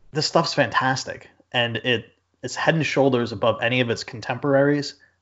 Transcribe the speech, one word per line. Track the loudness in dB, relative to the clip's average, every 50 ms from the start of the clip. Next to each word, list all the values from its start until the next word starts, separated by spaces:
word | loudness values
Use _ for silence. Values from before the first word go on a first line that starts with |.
| -20 -8
this | -6 -4 -2
stuff's | 0 2 2 0 2 0
fantastic, | 0 0 0 0 0 0 0 0 -2 -4 -8 -12 -12 -16 -20 _ _ _ _ -2
and | -2 -2 -2 -2
it, | -2 -2 0 0 0 -2 -8 _ _ _ _ _ _
it's | -12 -10 -8
head | -2 0 2 2
and | 2 0
shoulders | 0 2 4 4 4 4 2 0 -2
above | -4 0 0 0 0 0
any | 0 0 2 2
of | 0 0
its | -2 -4 -6
contemporaries. | -10 -12 -10 -8 -6 -6 -4 0 2 4 4 4 4 2 0 -2 -6 -10 _ _ _ _ _